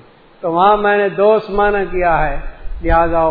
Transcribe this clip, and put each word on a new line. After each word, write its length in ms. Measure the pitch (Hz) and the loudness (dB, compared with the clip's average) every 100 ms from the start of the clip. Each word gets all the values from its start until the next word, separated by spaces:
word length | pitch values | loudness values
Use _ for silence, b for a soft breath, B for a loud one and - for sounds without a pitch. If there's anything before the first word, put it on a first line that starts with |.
| - _ _ _ | -20 _ _ _
تو 120 | 180 | -4
وہاں 240 | 165 190 208 | 2 2 2
میں 200 | 208 202 | 2 0
نے 120 | 202 | 0
دوست 400 | 170 202 214 208 | 0 2 2 0
معنی 360 | 202 208 202 185 | -2 0 -2 -4
کیا 360 | 180 175 156 151 | -2 0 0 0
ہے، 120 | 139 - - - - | -4 -8 -10 -10 -6
لہذا 480 | 165 165 170 165 160 | 0 2 2 0 0